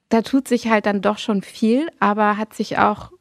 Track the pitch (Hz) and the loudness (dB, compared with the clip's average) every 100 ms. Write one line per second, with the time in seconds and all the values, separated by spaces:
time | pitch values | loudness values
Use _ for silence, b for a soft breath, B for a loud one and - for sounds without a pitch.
0 | - 226 214 269 262 240 233 220 208 202 | -2 0 2 0 0 -2 2 0 2 0
1 | 202 208 - 202 - - 220 247 330 - | -2 -2 -2 -4 -4 -2 0 2 0 -2
2 | 208 208 208 208 214 - 214 - 202 208 | 0 2 0 0 -4 -8 -6 0 0 0
3 | - - | -8 -20